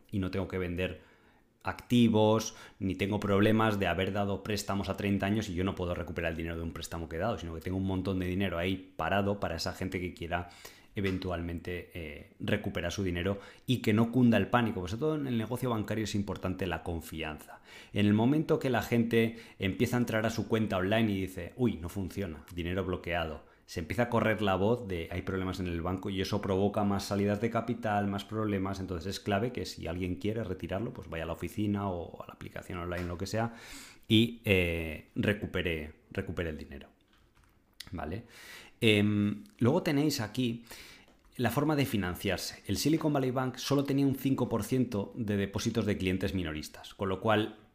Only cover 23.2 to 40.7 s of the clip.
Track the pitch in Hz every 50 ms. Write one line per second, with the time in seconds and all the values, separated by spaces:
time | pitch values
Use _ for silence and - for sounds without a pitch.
23.2 | 82 80 76 - - - - _ _ - - 90 82 80 90 107 120 - - 110
24.2 | 107 110 107 98 104 98 95 90 98 107 120 120 98 98 92 85 82 - 87 90
25.2 | 90 - 92 95 92 92 90 98 92 90 85 85 80 90 92 95 - 104 98 95
26.2 | 92 - 107 98 - 98 95 95 101 101 101 107 104 101 101 98 - - 101 101
27.2 | 101 101 104 101 120 113 117 113 113 - 117 - - 110 104 104 101 98 98 98
28.2 | - - 107 110 110 104 101 95 92 98 98 95 92 90 90 82 80 98 98 -
29.2 | - 104 101 98 117 117 - - - - - - 85 82 85 90 92 90 90 87
30.2 | - 104 107 117 107 92 90 - 87 80 90 98 113 - - - 82 82 82 82
31.2 | 80 82 80 - - - - 107 104 104 101 101 101 101 90 87 80 - - -
32.2 | - - - - - - - 85 82 - 92 87 85 87 87 87 90 87 87 87
33.2 | 98 - - 107 113 117 - - - - - - - - - - - - 113 110
34.2 | 117 117 - - - 110 98 92 87 85 82 82 80 80 78 - - _ _ -
35.2 | 110 107 101 104 - 82 - 92 85 90 82 78 76 76 - - _ _ - -
36.2 | - - 80 87 87 80 78 73 - 71 69 69 - - _ _ _ _ _ _
37.2 | _ _ _ _ _ _ _ _ _ _ _ _ - - - 80 73 78 90 110
38.2 | - - - - - - - - - - - _ 120 110 107 104 104 104 104 104
39.2 | 104 104 - - - - - - 117 117 151 185 - 175 143 139 151 156 143 -
40.2 | 107 107 - 127 127 117 117 117 - -